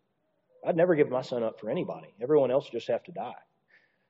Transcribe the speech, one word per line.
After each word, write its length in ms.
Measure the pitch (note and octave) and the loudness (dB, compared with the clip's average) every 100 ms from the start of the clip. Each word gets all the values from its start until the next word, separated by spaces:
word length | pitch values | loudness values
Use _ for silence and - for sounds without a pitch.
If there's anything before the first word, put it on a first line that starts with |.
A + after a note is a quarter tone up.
| _ _ _ _ _ _ | _ _ _ _ _ _
I'd 100 | - | -2
never 200 | E3 F3+ | 2 4
give 140 | D#3 C3 | 4 2
my 120 | B2 | 0
son 220 | C3 B2 | -2 -2
up 160 | A2+ - | -2 -4
for 100 | G#2+ | -6
anybody. 440 | E3 F#2 E2 D#2 - | -4 -4 -10 -16 -8
Everyone 300 | B2 D3+ B2+ | 2 4 4
else 160 | C3+ - | 2 -2
just 180 | A#2 - | -6 -4
have 160 | A2+ | -4
to 80 | - | -4
die. 220 | G2+ A#2+ - _ _ _ _ _ _ | -10 -10 -12 _ _ _ _ _ _